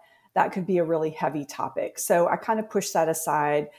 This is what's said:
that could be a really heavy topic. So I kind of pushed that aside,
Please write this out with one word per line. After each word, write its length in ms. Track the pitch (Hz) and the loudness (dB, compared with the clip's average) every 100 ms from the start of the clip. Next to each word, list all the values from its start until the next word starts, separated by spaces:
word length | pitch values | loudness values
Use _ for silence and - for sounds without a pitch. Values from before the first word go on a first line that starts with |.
| - _ _ | -16 _ _
that 180 | 185 - | 0 0
could 140 | 196 180 | 0 0
be 120 | 180 | 2
a 60 | |
really 260 | 160 165 156 | 2 0 0
heavy 340 | 156 160 147 | -2 -4 -4
topic. 540 | 143 - - - - - | -6 -8 -6 -4 -6 -4
So 280 | - 175 175 | 2 4 4
I 100 | 175 | 2
kind 220 | - 220 | -2 -2
of 120 | 220 | -2
pushed 240 | 202 190 | -4 -2
that 140 | 170 160 | 0 2
aside, 600 | 160 - 151 147 147 147 | 0 0 0 2 2 -2